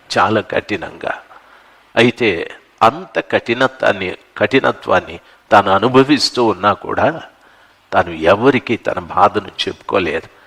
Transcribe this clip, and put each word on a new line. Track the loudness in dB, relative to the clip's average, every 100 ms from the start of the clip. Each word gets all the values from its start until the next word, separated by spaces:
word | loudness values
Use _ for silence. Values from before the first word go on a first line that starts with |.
| -6 0
చాలా | 0 0
కఠినంగా. | -2 -6 -4 -8 -8 -10 -10 -10 -14 -20 _ -20 _ _ _ 2
అయితే | 2 2 -2 -2 -6 -12 _ 2
అంత | 2 2 -6 -6 -2
కఠినత్వాన్ని, | -2 -2 -2 -2 0 -2 -2 -4 -10 _ -4
కఠినత్వాన్ని | 0 2 0 -4 -2 -2 -2 -14 -18 _ 2
తాను | 2 4
అనుభవిస్తూ | 2 4 4 4 2 0 0 0
ఉన్నా | 2 0
కూడా, | -2 -4 -2 -2 -2 -12 _ _ _ _ _ -4
తాను | -2 -2
ఎవరికీ | 0 2 2 4 2 0 -6
తన | -4 -6
బాధను | -4 0 2 0 -6
చెప్పుకోలేదు. | -8 -8 -8 -4 -2 -2 -4 -8 _